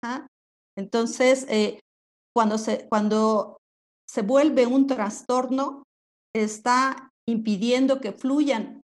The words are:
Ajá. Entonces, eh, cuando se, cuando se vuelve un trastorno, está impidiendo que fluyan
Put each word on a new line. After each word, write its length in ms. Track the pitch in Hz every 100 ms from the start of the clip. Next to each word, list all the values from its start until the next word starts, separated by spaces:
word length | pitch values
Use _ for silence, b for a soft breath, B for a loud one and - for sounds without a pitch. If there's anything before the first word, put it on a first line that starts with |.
Ajá. 260 | 233 269 - _ _ _ _ -
Entonces, 680 | 196 233 226 226 254 262 254
eh, 300 | 220 208 - _ _ _ _ _ -
cuando 220 | 220 214
se, 300 | 220 208 -
cuando 680 | 214 208 214 220 220 - - _ _ _ _ -
se 140 | -
vuelve 460 | 202 269 302 254 240
un 200 | 262 269
trastorno, 960 | 262 208 - - 254 254 262 285 277 - _ _ _ _ 220
está 760 | 214 214 247 247 262 - - _ -
impidiendo 720 | 226 220 202 233 247 269 269
que 120 | 220
fluyan 680 | - 262 277 285 226 - - _